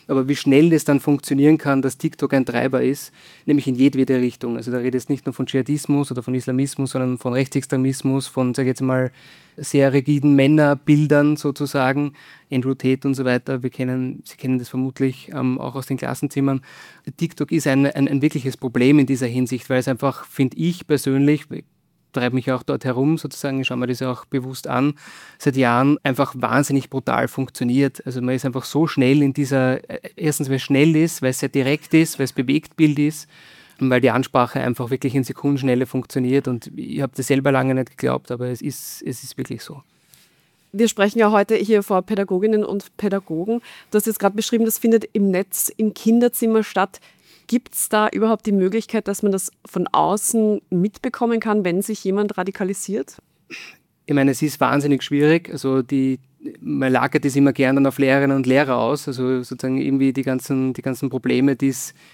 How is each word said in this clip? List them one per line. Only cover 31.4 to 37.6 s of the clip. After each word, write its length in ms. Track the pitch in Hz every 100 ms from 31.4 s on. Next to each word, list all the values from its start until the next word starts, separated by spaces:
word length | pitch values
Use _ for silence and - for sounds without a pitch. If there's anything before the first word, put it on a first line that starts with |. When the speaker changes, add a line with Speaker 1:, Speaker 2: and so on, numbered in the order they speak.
| 135
Speaker 1:
direkt 460 | 139 135 147 - 160
ist, 240 | 160 -
weil 60 | 135
es 80 |
Bewegtbild 640 | - 127 147 - - 156 147
ist 280 | 147 151 - _ - - - -
und 120 | 131
weil 100 | 127
die 80 | 123
Ansprache 500 | 117 131 139 120 139
einfach 300 | 127 120 120
wirklich 240 | 127 139
in 100 | 131
Sekundenschnelle 640 | 131 135 143 143 131 123 131
funktioniert. 600 | 131 123 139 127 135 131
Und 240 | 120 - -
ich 240 | 123 -
habe 140 | 135 -
das 120 | 131
selber 240 | 135 139
lange 240 | 135